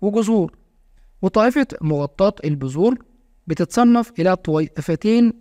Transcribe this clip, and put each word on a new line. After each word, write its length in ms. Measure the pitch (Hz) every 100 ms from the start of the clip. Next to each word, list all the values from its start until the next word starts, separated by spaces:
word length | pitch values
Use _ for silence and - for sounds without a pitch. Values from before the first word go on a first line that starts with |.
وجذور. 540 | 202 208 214 226 170 - _ _ _ _ _ _
وطائفة 460 | 185 220 226 269 269 -
مغطاة 540 | 156 147 143 - 196 208
البذور 600 | 156 147 135 139 214 254 - _ _ _ -
بتتصنف 640 | 156 175 - 240 233 226 -
إلى 160 | 175 185
طويقفتين 1000 | - 156 156 - 151 160 214 233 240 -